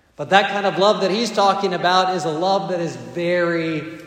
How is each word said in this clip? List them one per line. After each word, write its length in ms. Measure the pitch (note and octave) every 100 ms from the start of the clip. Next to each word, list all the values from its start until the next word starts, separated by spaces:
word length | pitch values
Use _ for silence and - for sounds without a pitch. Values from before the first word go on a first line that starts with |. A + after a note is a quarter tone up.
| _ -
But 120 | C#3
that 220 | G3 G3
kind 160 | G3+ G3
of 100 | D#3+
love 240 | G#3 G#3
that 100 | F#3+
he's 220 | G#3+ A3+
talking 400 | G#3+ G3 F#3+ G3
about 420 | E3+ F3 F#3 F#3
is 120 | F3+ D#3+
a 40 |
love 380 | D#3 F#3 G3 F#3
that 100 | F3
is 180 | E3 B2+
very 1000 | - F3 E3+ F3+ E3+ E3+ E3 D#3 C#3+ -